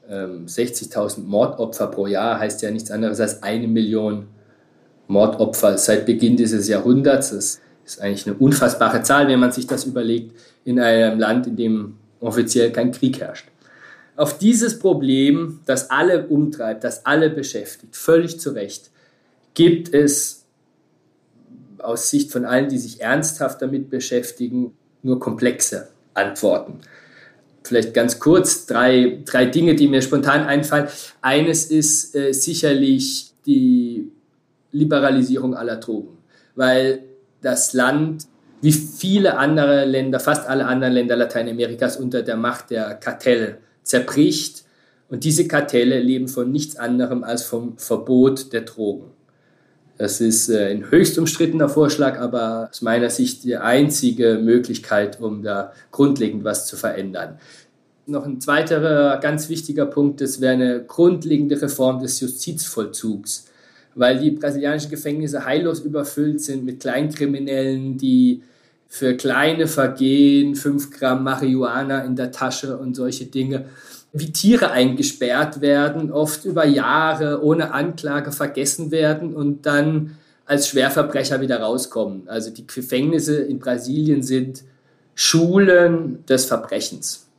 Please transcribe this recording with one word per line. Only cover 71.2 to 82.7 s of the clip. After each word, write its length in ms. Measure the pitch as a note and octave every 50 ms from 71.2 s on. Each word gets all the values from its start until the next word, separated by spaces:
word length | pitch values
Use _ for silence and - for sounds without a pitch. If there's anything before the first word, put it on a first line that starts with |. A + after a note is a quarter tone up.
| C3
Marihuana 800 | C3+ C3 C3+ C#3+ C3 C3 C3 B2+ A#2+ A#2 C3 C#3 C#3 C3+ C3+ B2+
in 120 | B2+ B2+
der 140 | B2+ B2+ B2
Tasche 480 | - - D3 - D#3+ - - C3+ B2+ A#2+
und 160 | C3+ B2+ B2+
solche 320 | C#3 B2+ B2+ A#2+ - B2+
Dinge, 400 | - - C3+ C3 C3 C#3 C3+ C3+ - - - - - - - _ _ -
wie 180 | D3+ D#3+ D3+
Tiere 380 | - - - G3 A#3+ - G3 E3
eingesperrt 920 | C3 B2+ B2+ C3 B2 C#3 C#3+ - - - C3 A#2+ A#2+ C#3 D3+ D3+ D3+ C#3+
werden, 500 | C#3+ C#3+ C#3+ C#3+ C#3+ D3+ - E3 D#3 D3+
oft 360 | C#3 D3 D3+ D3+ - - -
über 180 | G3 E3+ E3 D#3
Jahre 800 | C#3+ C#3 C#3 A2 A#2+ D3 D#3 D#3+ D#3+ D#3 D3+ D#3 D3 D3 C#3+
ohne 320 | D3+ D3+ D#3+ E3 D#3+ - -
Anklage 580 | C3+ D3 F3 E3 - - D3 C#3+ C#3+ C#3+ C#3+
vergessen 580 | C#3 - D3 C#3+ C#3+ C3+ C#3 C#3 - - E3 D3
werden 440 | D3+ D#3+ D#3 D3+ D#3 D#3 F3 E3 D#3+
und 320 | D3+ C#3+ C#3+ C#3+ C#3+ -
dann 500 | D3+ C#3+ C#3+ D3 D#3 D#3+ D#3 D#3 - - - _ _ _ _ _
als 220 | - C#3+ C#3+ C#3+ -
Schwerverbrecher 720 | - C3+ B2+ C3+ - D#3+ C#3+ C#3+ - C#3 C3 - C#3+ C3
wieder 180 | C3+ C3 B2 A2+
rauskommen. 600 | A2 G#2+ A#2+ B2+ B2 - - A#2+ G#2+ G2 G2 F#2+ F2+
Also 240 | F2 A2 A2+ A2 A2+
die 160 | A2 - -
Gefängnisse 680 | -